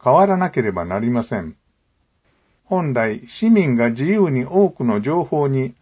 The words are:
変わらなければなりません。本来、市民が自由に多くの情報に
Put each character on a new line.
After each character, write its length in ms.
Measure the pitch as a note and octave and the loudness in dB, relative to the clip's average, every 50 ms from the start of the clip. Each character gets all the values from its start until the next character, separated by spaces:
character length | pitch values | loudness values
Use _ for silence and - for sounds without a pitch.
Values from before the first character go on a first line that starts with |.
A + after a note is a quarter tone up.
| - | 2
変 100 | B2+ C3+ | 4 4
わ 120 | E3+ G3 | 6 4
ら 120 | G3+ F#3+ | 4 2
な 120 | F3+ F#3 F3 | 0 -2 -2
け 120 | - C#3 | -2 -2
れ 100 | A2+ G#2 | -2 -2
ば 140 | F#2 F2+ E2+ | -2 -4 -6
な 140 | F2 F#2 G2+ | -4 -4 -4
り 120 | A2+ A#2 | -2 -2
ま 120 | B2 A#2+ A2+ | -2 -2 -4
せ 140 | - B2 | -4 -6
ん。 180 | G2+ E2+ D#2 D2+ _ _ _ _ _ _ _ _ _ _ _ _ _ _ _ _ _ _ _ _ _ _ | -8 -8 -10 -14 _ _ _ _ _ _ _ _ _ _ _ _ _ _ _ _ _ _ _ _ _ _
本 280 | - F#3+ F#3 E3+ D3 B2+ | -4 -4 -2 -2 -2 -2
来、 260 | A#2+ A2+ A2 G#2+ - - | 0 0 -2 -2 -6 -10
市 220 | - - - A3 A3+ | -14 -8 -2 2 4
民 260 | A3+ G#3 F3+ C#3+ B2 | 4 4 4 2 2
が 160 | A#2 A#2 A#2 | 2 2 0
自 140 | A2+ A#2 C3+ | 0 -2 -2
由 240 | E3+ G#3 G#3+ G3 D#3+ | 0 2 2 2 2
に 160 | C3+ B2+ B2 | 0 -2 -2
多 240 | C#3 F3+ F#3+ G3+ F3+ | 0 2 2 2 2
く 140 | - - C3 | 0 -2 -2
の 180 | A#2+ G#2+ G#2 | 0 0 0
情 220 | G#2 C3 D#3+ F3 D#3+ | 0 0 -2 -2 -2
報 240 | - D#3+ D3+ C#3+ | -2 -2 -2 0
に 280 | C#3 C3+ C3+ C3 - - _ | 0 0 -2 -4 -4 -8 _